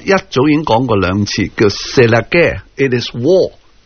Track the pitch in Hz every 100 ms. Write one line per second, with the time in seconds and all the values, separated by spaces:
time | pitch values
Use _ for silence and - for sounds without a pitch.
0 | - 196 - 135 147 151 156 110 127 107
1 | 90 98 101 - 95 - 104 - - -
2 | 117 117 - 170 143 85 - - 139 120
3 | - 123 127 185 135 - _ _